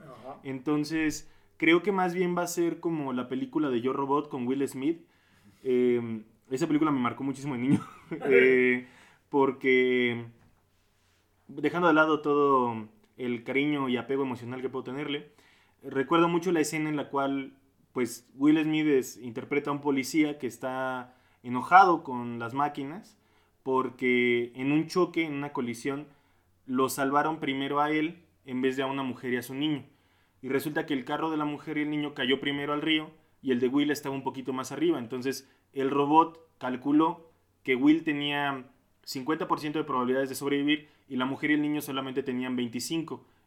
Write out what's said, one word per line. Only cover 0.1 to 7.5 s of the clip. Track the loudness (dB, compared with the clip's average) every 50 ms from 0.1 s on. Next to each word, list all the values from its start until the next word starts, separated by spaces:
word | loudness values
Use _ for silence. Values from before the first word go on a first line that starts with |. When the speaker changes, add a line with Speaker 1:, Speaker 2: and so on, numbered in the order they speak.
| -20 -18 -16 -16 -16 -12
Speaker 2:
Entonces | -10 -10 -10 -6 -2 0 0 0 0 -2 -2 0 0 -2 -2 -4 -10 -16 -20 _ _ _ _ 0
creo | 2 4 4 4
que | 4 2
más | 0 0 0 0
bien | 0 0 -2 0 0
va | -2
a | -2 -2
ser | -2 0 0 0 -2 -2
como | -4 -4 -2 -2 -2 -2
la | -4 -4 -4 -4
película | -4 -6 -4 -2 -2 0 0 0
de | 0 0
Yo | 0 0
Robot | 0 0 0 0 0 0 0 -2
con | -6 -4 -2 -2
Will | 0 0 -2
Smith. | -2 -4 -2 -2 -2 -2 -2 -6 _ _ _ _ _ _ _ _ -20 _ _
Eh, | -2 0 2 4 4 4 4 2 0 -4 -6 -8 -10 _ _ _ _ -6
esa | -4 -2 0
película | 2 2 2 2 2
me | 2 2
marcó | 0 -2 -2 -4
muchísimo | -4 -6 -6 -6 -6 -6